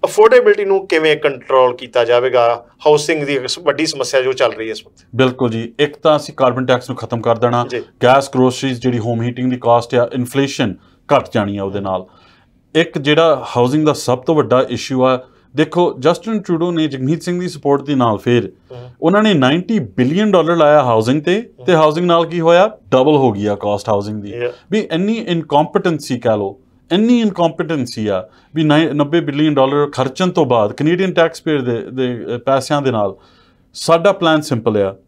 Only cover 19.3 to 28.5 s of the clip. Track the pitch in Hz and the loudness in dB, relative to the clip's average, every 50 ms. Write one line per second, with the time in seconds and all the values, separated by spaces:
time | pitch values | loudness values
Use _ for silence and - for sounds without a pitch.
19.3 | 202 156 131 127 143 170 180 - 226 214 139 101 - - 127 127 151 185 214 214 | 2 2 2 2 2 0 -2 -2 -2 -2 -2 -4 -2 -2 0 0 2 0 0 2
20.3 | 196 180 160 156 170 170 156 147 147 151 139 123 117 110 110 117 135 156 147 175 | 2 2 2 2 2 2 4 6 6 4 4 4 2 2 2 2 0 -2 0 0
21.3 | 175 208 233 240 _ _ 127 127 185 160 156 151 151 160 180 175 170 170 170 160 | -2 -2 -2 -8 _ _ -2 2 2 4 4 4 2 2 0 2 2 2 2 0
22.3 | 165 175 165 165 170 175 190 220 214 - _ - - 131 131 147 156 143 135 127 | -2 -2 2 4 4 4 4 2 0 -8 _ 0 2 2 4 4 4 4 4 2
23.3 | 107 101 101 104 104 98 - 104 104 101 - - 107 101 101 104 107 107 101 104 | 0 0 -2 -2 -4 -2 -2 -4 -4 -2 -2 -2 -2 -2 -2 -4 -8 -10 -10 -12
24.3 | 101 120 120 123 123 - _ _ 170 220 208 - - 160 185 208 226 226 190 - | -10 -8 -8 -8 -8 -10 _ _ -4 -4 -2 -2 -4 -4 -2 -2 -4 -4 -4 -4
25.3 | 175 170 151 147 147 147 156 - - 196 185 185 165 147 - - 131 120 - 120 | -4 -4 -4 0 0 0 0 0 -2 -2 0 0 -2 -4 -4 -6 -8 -4 0 0
26.3 | 110 107 101 98 95 - _ _ _ _ _ _ 165 185 220 233 247 240 233 214 | 0 0 -2 -6 -8 -12 _ _ _ _ _ _ -2 0 2 2 2 2 2 -2
27.3 | 185 - 175 165 160 - 175 151 165 151 127 120 - - 107 104 98 92 92 - | -2 0 -2 -2 -2 -4 -6 -4 -4 -4 -4 -6 -6 -6 -4 -2 -2 -4 -4 -8
28.3 | _ _ _ _ | _ _ _ _